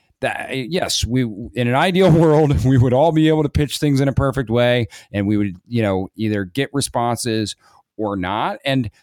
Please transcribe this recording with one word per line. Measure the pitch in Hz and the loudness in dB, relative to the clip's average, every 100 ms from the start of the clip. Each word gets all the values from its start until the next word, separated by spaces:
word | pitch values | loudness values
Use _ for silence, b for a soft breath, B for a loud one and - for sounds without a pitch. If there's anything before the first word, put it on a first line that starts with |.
| _ _ | _ _
that, | 117 - - | -6 -6 -8
yes, | 131 127 175 87 - 110 | -8 -6 -4 -4 -4 -2
we, | 127 | -2
in | 120 98 117 - 120 | -2 -6 -10 -4 0
an | 131 | 2
ideal | 180 180 185 | 2 4 4
<laughs> | 160 | 6
world, | 160 151 151 143 123 | 6 4 4 2 2
we | 135 | 4
would | 120 | 4
all | 127 165 | 4 4
be | 156 156 | 4 2
able | 156 | 2
to | 147 | 0
pitch | - 147 - | 0 -2 -2
things | 151 135 | 0 2
in | 139 | 2
a | |
perfect | 131 139 139 110 | 0 0 -2 -2
way | 117 123 123 113 B B | 0 2 2 -2 B B
and | 101 101 | -4 0
we | 104 | 0
would, | 101 90 _ | -2 -6 _
you | 120 | -2
know, | 107 95 95 - | 0 -2 -4 -6
either | 110 104 | -4 -2
get | 95 139 139 | -4 -4 -4
responses | 139 - 127 120 117 123 110 104 - b b _ - | -4 -4 -2 -2 -2 -2 -2 -4 -8 b b _ -8
or | 104 101 | -6 -4
not." | 92 104 160 208 139 | -4 -4 -4 -6 -4
And | 135 110 b | -2 -4 b